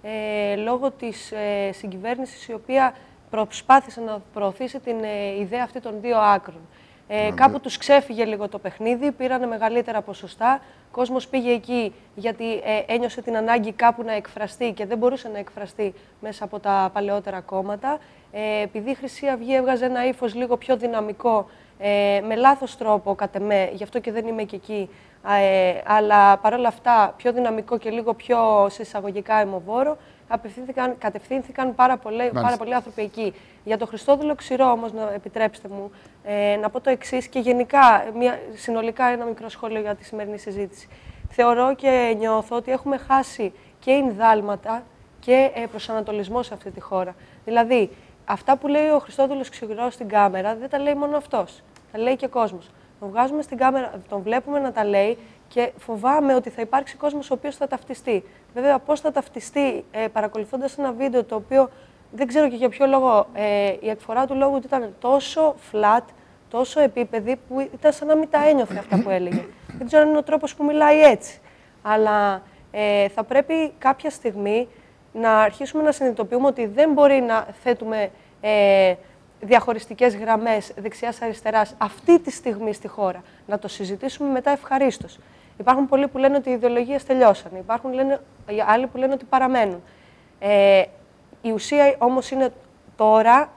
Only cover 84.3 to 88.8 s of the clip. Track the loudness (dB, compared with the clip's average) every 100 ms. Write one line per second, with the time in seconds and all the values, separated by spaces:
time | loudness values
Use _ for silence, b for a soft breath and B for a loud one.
84.3 | -2 0 -2 -2 0 0 -2 -14 -20 b
85.3 | b b b 0 2 2 2 0 2 2
86.3 | 2 -2 0 0 0 -2 -6 -2 6 6
87.3 | 6 -4 -14 -6 -6 -4 -2 0 -2 -6
88.3 | _ -8 -2 4 4